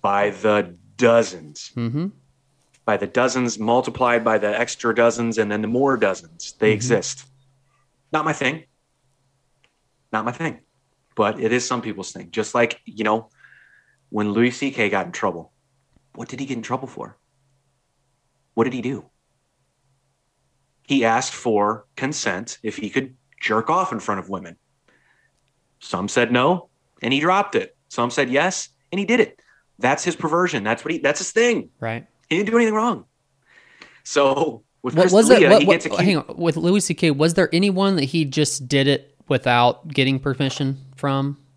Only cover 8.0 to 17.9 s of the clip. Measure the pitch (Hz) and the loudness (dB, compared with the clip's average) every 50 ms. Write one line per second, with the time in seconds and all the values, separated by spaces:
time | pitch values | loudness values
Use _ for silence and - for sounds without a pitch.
8 | _ _ - 156 151 156 151 - 143 127 151 160 - _ _ _ _ _ _ _ | _ _ -4 -2 -2 -2 -4 -2 -4 -4 -4 -6 -14 _ _ _ _ _ _ _
9 | _ _ _ _ _ _ _ _ _ _ _ _ _ _ _ _ _ _ _ _ | _ _ _ _ _ _ _ _ _ _ _ _ _ _ _ _ _ _ _ _
10 | _ _ - 110 107 120 120 - 165 151 - - _ _ _ _ _ _ _ _ | _ _ -6 -6 -4 -6 -8 -6 -8 -8 -8 -10 _ _ _ _ _ _ _ _
11 | _ _ _ - 107 104 110 - 120 110 120 123 120 - 127 120 110 110 101 98 | _ _ _ 0 0 0 0 -2 -2 -2 -2 -2 -2 -4 -6 -6 -6 -8 -10 -10
12 | 92 - - 92 87 87 - 110 104 - - 120 120 117 - - _ - 113 104 | -12 -14 -14 -16 -18 -8 -6 -6 -6 -2 0 0 0 0 -2 -10 _ -18 -8 -4
13 | 110 107 107 113 113 _ _ _ - - - _ _ _ _ _ _ _ _ _ | 0 0 0 0 -2 _ _ _ -20 -20 -20 _ _ _ _ _ _ _ _ _
14 | _ _ - 107 104 104 101 110 120 123 123 - 143 135 - - 110 101 104 98 | _ _ -4 -4 -2 0 2 2 0 0 0 -4 -6 -6 -2 -2 -2 -2 0 -2
15 | 90 87 - - 113 98 87 85 85 _ _ _ _ _ _ _ _ _ _ _ | -4 -6 -8 -4 -4 -4 -4 -6 -14 _ _ _ _ _ _ _ _ _ _ _
16 | _ _ _ - 117 - 135 127 135 135 131 113 110 - 127 127 - 117 - - | _ _ _ -16 -14 -14 -10 -12 -8 -8 -8 -10 -6 -6 -8 -8 -8 -12 -12 -14
17 | - 104 - _ _ _ _ _ _ _ _ _ _ _ _ _ _ _ | -14 -16 -16 _ _ _ _ _ _ _ _ _ _ _ _ _ _ _